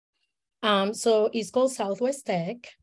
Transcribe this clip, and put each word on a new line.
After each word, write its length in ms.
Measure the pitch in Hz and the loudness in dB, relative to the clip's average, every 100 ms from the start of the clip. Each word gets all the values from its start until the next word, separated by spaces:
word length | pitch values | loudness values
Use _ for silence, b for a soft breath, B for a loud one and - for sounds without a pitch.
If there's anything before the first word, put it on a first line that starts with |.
| _ _ _ _ _ _ | _ _ _ _ _ _
Um, 320 | 214 202 196 | 2 2 2
so 360 | 220 233 220 220 | 0 2 4 2
it's 160 | 233 190 | -2 -2
called 240 | 254 262 | 0 0
Southwest 520 | 254 202 190 247 277 - | 0 -4 -2 -4 -4 -4
Tech, 300 | 180 170 240 - _ | -4 -4 -8 -16 _